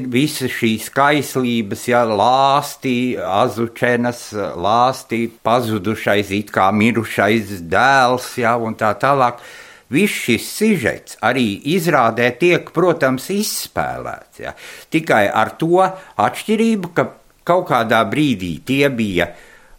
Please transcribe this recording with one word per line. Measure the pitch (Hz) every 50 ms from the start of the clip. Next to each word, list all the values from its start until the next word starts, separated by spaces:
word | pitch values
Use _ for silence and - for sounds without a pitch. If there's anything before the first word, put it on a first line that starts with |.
| 131
visas | 127 120 123 147 147 - - 131 123
šīs | - - 123 113 110 104 - - -
kaislības, | 135 139 143 151 147 - - - 131 127 123 117 117 107 98 113 - -
ja, | 123 120 120 123
lāsti, | 113 107 98 104 123 131 135 135 139 135 147 143 - - - - 131 123 120 127 127 113
Azučenas | - 87 87 92 104 123 120 107 113 117 113 - - 123 123 123 120 120 120 120 - - - 107 104 98 78 -
lāsti, | 90 87 101 113 120 123 131 127 - - - 117 113 117 117 - _ -
pazudušais, | 110 117 127 117 110 110 104 87 107 110 - - - 101 104 101 95
it | 98 104 104 -
kā | - 110 95 95
mirušais | 104 107 107 117 113 117 107 - - - 101 104 110 117 101 98 104 90
dēls, | 85 82 90 101 123 135 135 135 127 123 127 123 - - -
ja, | 127 117 113 120
un | 120 113 110 107
tā | - 113 107 101 -
tālāk. | - 135 143 135 123 120 - - - - - - - - - - _ -
Viss | 120 160 208 - -
šis | - - - 113 107 -
sižets | - - - 214 220 208 156 113 87 62 - - - - -
arī | - 113 131 135 120 104 98 - -
izrādē | 139 170 190 160 170 151 135 117 113 110 117 120 123 120
tiek, | - 175 180 170 - - -
protams, | - 160 180 180 156 165 143 131 131 127 - - 190
izspēlēts, | 202 214 - - - - - - - 73 64 64 64 62 58 - - - _ _ -
ja. | 58 67 - - - - - - - -
Tikai | - 160 160 - 139 110 101 101 -
ar | 107 113 -
to | - - 160 160 175 185 185 190 190 - - - -
atšķirību, | - 202 185 - - - - 220 214 226 226 220 202 170 165 -
ka | 151 127 - - - _ _ _ _ _
kaut | - 175 185 180
kādā | - 139 120 117 110 117 110 113
brīdī | 101 113 147 151 143 117 90 92 85 78 71
tie | - - 131 139 139 143
bija | 131 113 110 101 90 85 85 - - - - - - - - - -